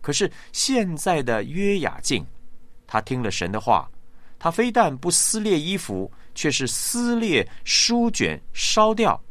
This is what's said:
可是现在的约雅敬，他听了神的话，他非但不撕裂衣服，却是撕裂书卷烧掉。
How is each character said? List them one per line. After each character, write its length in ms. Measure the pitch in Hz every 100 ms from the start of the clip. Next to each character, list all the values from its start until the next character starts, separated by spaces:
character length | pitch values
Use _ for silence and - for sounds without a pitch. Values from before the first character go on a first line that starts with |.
可 120 | -
是 160 | 147 196 - -
现 460 | - - 262 202 156
在 260 | - 170
的 220 | 131 113
约 340 | 113 156 202 202
雅 220 | 139 -
敬， 240 | - 117 71 - - - - -
他 160 | - 110
听 220 | 107 127
了 80 | 113
神 220 | - 87
的 80 | 107
话， 280 | 113 101 67 - - - - -
他 140 | 165
非 220 | 170 247
但 220 | 233 196 131
不 120 | 170
撕 300 | 165 - 220
裂 200 | 214 175
衣 180 | 156 196
服， 340 | - 95 95 - -
却 160 | - 156
是 160 | - 127
撕 480 | - - 240 240
裂 340 | 233 226 143 95 -
书 480 | - - - 240 233
卷 320 | 226 87 76 -
烧 400 | - - - 214
掉。 260 | 220 214 104 -